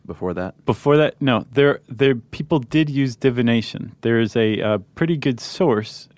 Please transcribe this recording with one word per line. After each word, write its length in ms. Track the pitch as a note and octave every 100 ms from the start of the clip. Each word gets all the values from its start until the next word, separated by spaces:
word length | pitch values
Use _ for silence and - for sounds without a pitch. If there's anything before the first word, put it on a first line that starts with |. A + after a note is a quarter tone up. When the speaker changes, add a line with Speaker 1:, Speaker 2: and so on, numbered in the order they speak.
| -
Speaker 1:
before 280 | E2 F#2
that? 320 | F2 F#2 - -
Speaker 2:
Before 320 | A#2 C#3+ D3
that, 220 | D3+ -
no. 240 | C#3 A2+ -
There, 260 | B2+ C#3+ - -
there, 280 | A2+ C3+ B2
people 440 | - - D3+ D#3+
did 300 | A#2+ D3+ D#3
use 260 | C#3 C3+ A2+
divination. 800 | C3+ A#2+ A#2 A#2 G#2+ - - -
There 180 | A#2 A#2
is 160 | A2+ A#2
a, 260 | A2 G#2+
uh, 160 | G#2+ G#2+ F#2+ -
pretty 200 | E3 E3
good 220 | C3+ A#2+
source, 720 | - - F3 G#2+ A2 - -